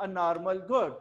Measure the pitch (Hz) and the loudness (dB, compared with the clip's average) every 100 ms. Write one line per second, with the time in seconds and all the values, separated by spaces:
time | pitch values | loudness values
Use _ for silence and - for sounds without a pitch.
0 | 190 185 170 170 180 190 190 247 175 127 | -4 0 2 2 0 -2 0 2 2 -4